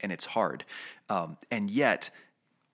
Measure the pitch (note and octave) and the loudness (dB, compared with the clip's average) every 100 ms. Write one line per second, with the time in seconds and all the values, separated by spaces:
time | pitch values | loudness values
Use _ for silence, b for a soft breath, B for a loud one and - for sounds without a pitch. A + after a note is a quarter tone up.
0 | G2 E2+ - - F#2+ B1 - B B B | -6 -6 -2 0 2 0 -10 B B B
1 | - G2 E2 D#2+ - A#2 G2+ A2 C3+ G2 | -2 -2 -2 -8 -6 -2 0 4 4 4
2 | - B B _ _ _ _ | 0 B B _ _ _ _